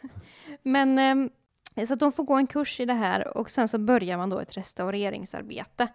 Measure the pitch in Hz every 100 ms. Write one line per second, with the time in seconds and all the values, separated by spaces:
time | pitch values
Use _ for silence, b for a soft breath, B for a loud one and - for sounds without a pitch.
0 | 269 B B B 311 285 262 277 269 262
1 | 269 269 254 - _ _ - - 233 269
2 | 294 294 277 269 269 294 277 - 247 233
3 | 208 196 - - 220 - 220 220 208 247
4 | 180 175 190 190 - 190 - - 185 202
5 | 202 208 190 170 - - - - 240